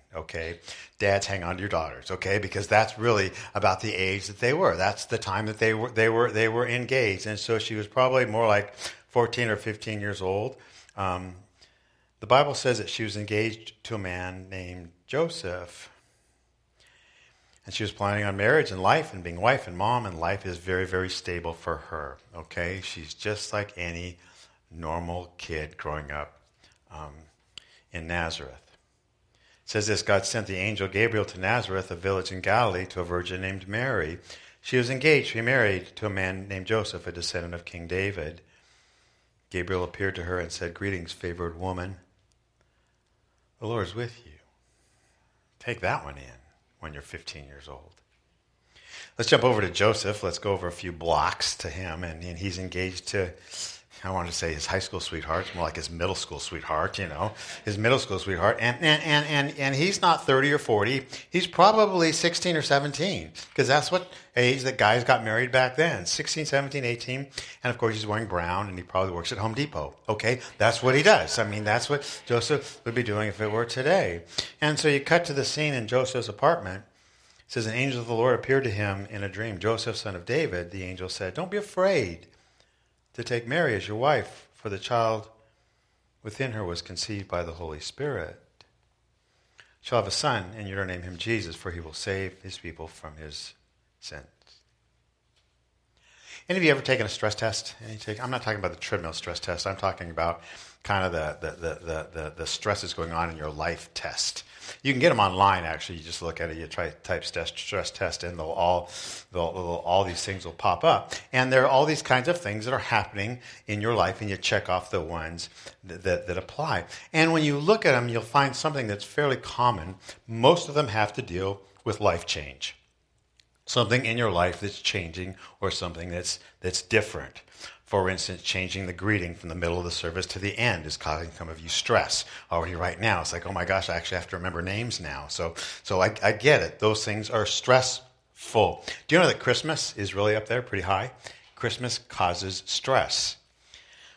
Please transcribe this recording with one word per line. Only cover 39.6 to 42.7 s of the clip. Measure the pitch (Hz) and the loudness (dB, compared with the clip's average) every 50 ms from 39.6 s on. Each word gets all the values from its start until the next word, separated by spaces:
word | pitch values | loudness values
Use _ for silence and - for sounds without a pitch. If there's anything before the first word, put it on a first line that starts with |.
| 87 90 95 90 90 | -2 0 0 -2 -2
appeared | 87 - - 101 98 92 | -2 -4 -4 -4 -2 -2
to | 90 85 | -4 -4
her | 85 90 90 | -4 -2 -4
and | 85 80 - | -4 -4 -6
said, | - 92 85 85 | -6 -6 -6 -6
'Greetings, | - 98 98 98 90 85 85 | -6 -4 -4 -4 -4 -6 -8
favored | - - - 90 87 87 90 85 82 85 | -12 -8 -8 -8 -6 -4 -6 -6 -6 -6
woman. | 90 92 92 90 87 98 95 85 _ _ _ _ _ _ _ _ _ _ _ _ _ _ | -6 -4 -4 -4 -6 -8 -10 -12 _ _ _ _ _ _ _ _ _ _ _ _ _ _